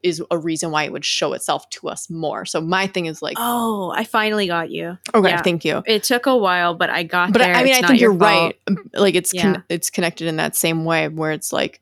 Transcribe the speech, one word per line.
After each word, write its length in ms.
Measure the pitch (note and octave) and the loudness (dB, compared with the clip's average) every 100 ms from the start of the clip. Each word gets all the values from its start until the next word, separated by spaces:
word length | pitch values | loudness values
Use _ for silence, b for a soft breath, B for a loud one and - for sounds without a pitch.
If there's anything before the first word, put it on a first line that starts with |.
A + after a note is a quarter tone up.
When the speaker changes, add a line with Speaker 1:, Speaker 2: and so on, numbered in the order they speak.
Speaker 1:
is 180 | F3+ D#3+ E3 | -2 -2 -4
a 60 | E3+ | -4
reason 320 | E3 D#3+ E3+ | -2 -4 -2
why 100 | D3+ | -2
it 80 | D3+ | -2
would 120 | - | -4
show 280 | D3 - D#3 | -4 -2 -2
itself 360 | - - D3 - | -2 -2 -4 -4
to 180 | - - | -12 -10
us 200 | - - | -10 -10
more. 340 | E3 - G#2+ | -6 -6 -6
So 160 | F#3 D#3+ | -4 -4
my 260 | D#3+ F#3 F#3+ | -2 0 0
thing 180 | F#3+ E3 | -2 -6
is, 140 | D#3 | -6
like, 140 | D3+ - | -8 -4
Speaker 2:
Oh, 540 | A#3 A#3+ A#3 G#3 F3+ | -2 -2 -2 -2 -4
I 80 | - | -4
finally 420 | A3 A3+ G#3+ G#3+ G3 | -2 -2 0 0 0
got 220 | E3+ E3 | -2 -4
you. 260 | D#3+ E3 F3+ - | -8 -8 -10 0
Speaker 1:
Okay, 140 | A3+ F#3 | 2 4
Speaker 2:
Yeah. 140 | F3 | 2
Speaker 1:
thank 220 | F3 E3+ | 0 0
you. 180 | D#3+ D#3+ F3 | 0 -2 0
Speaker 2:
It 160 | G#3+ | -2
took 240 | - B3 C4+ | 0 0 2
a 100 | B3+ | 2
while, 380 | G3 F3+ F3 | 2 2 0
but 140 | E3+ F3+ | 0 -2
I 120 | - | -2
got 280 | E3 F3+ F3+ | -2 0 2
Speaker 1:
But 100 | A3 | 4
I, 40 | A#3+ | 4
Speaker 2:
there. 80 | |
Speaker 1:
I 40 | F3+ | 4
mean, 60 | B3+ | 4
Speaker 2:
It's 100 | C4 | 4
Speaker 1:
I 20 | |
Speaker 2:
not 60 | F3 | 4
Speaker 1:
think 100 | B3 | 6
Speaker 2:
your 100 | A#3+ | 6
Speaker 1:
you're 60 | F#3 | 6
right. 380 | G#3 F#3+ E3+ - - | 4 4 0 -4 -4
Speaker 2:
fault. 120 | G3 | -4
Speaker 1:
Um, 120 | - | -4
like, 200 | - G3 F3 | 0 2 2
it's 160 | F3 | -2
con-, 220 | F#3 F#3+ | 0 0
Speaker 2:
Yeah. 60 | F3+ - | 0 -2
Speaker 1:
it's 220 | E3+ - | -4 -4
connected 360 | - E3+ E3+ E3 | -2 -2 -2 -4
in 80 | D#3 | -2
that 200 | D#3 - | -2 0
same 280 | E3 E3 | 0 0
way 220 | D#3+ E3 D#3 | 0 0 0
where 220 | D#3 D#3 | -2 -4
it's 200 | D#3 - | -4 -4
like 280 | - - - | -2 -4 -6